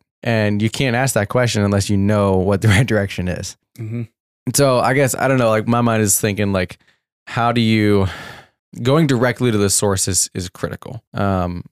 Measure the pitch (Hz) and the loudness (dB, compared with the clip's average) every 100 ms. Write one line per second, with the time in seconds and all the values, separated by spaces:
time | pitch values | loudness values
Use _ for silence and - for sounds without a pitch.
0 | _ - 117 113 104 104 110 - 135 120 | _ -10 -2 0 0 0 -2 -2 -2 0
1 | 131 110 101 127 120 107 101 101 95 101 | 0 0 0 0 0 0 0 0 0 0
2 | 101 107 101 95 92 98 110 98 127 107 | 2 2 2 2 2 2 2 2 2 0
3 | 98 - 90 90 92 - _ - 110 117 | -2 -6 -8 -6 -10 -14 _ -14 -10 -10
4 | 113 _ _ _ - 120 139 123 98 131 | -10 _ _ _ -6 0 2 2 2 2
5 | 131 - 131 131 117 110 110 117 117 110 | 0 0 0 2 2 2 2 2 2 2
6 | 107 - 110 101 101 98 90 - _ _ | 0 0 -2 -2 -2 -2 -4 -8 _ _
7 | _ _ - 123 117 120 110 110 104 101 | _ _ -8 -2 0 2 2 2 4 2
8 | 95 - - - - _ _ - 120 151 | 0 -4 -16 -20 -20 _ _ -4 0 2
9 | 151 120 123 117 123 107 101 - 104 95 | 2 2 0 0 0 2 0 0 0 0
10 | - 90 - 92 87 - - - - 117 | -2 -2 -4 -6 -10 -8 -10 -10 -14 -16
11 | _ - 101 92 87 87 - | _ -4 -2 0 -2 -6 -12